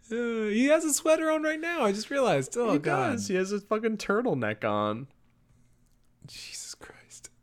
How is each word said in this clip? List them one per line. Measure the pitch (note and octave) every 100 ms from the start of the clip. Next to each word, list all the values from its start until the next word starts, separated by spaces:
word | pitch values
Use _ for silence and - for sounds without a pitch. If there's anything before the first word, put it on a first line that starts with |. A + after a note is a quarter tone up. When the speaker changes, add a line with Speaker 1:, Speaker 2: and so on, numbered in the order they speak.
| -
Speaker 1:
Uh, | A3+ A#3+ A3+ G#3+
he | G#3+ C4+
has | D#4+ D#4+
a |
sweater | C4+ D#4+ D#4+ D#4+
on | D#4
right | D#4 D#4
now. | E4 E4+
I | A3
just | G3+ G#3+
realized. | C#4 A#3+ D3 C3+ A#3
Oh, | A#3
Speaker 2:
He | C#3+
Speaker 1:
God. | D3+ C#3+ -
Speaker 2:
does. | - G3+
He | F#3
has | F#3+
a | G3+
fucking | - A3 A3+ A3
turtleneck | - G3+ B3 C#3+ G#2+ G#2+
on. | A2 G#2 G#2 A2 C3+ _ _ _ _ _ _ _ _ _ _ _ -
Speaker 1:
Jesus | - - - - -
Christ. | - - - - - _